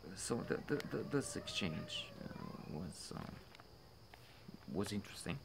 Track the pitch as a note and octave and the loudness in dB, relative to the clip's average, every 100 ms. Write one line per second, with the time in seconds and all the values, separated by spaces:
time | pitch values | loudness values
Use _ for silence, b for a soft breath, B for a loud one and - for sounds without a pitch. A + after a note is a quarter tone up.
0 | F2+ F#2+ - A#2 - - - C#3+ - - | -6 -4 2 4 6 2 6 4 4 0
1 | - C#3+ C3 - - - F#2+ D#2+ - - | 4 4 4 -2 0 2 4 2 0 -2
2 | - - - - - - - D2+ F2 - | -2 -6 -6 -4 -4 -6 -2 -2 -2 -4
3 | - - - - - - - - - - | -4 -2 -2 -6 -10 -14 -14 -14 -14 -16
4 | - B B B B - - D2 G#2 G2+ | -14 B B B B -10 0 4 4 2
5 | - - - C#3+ | 0 -4 0 0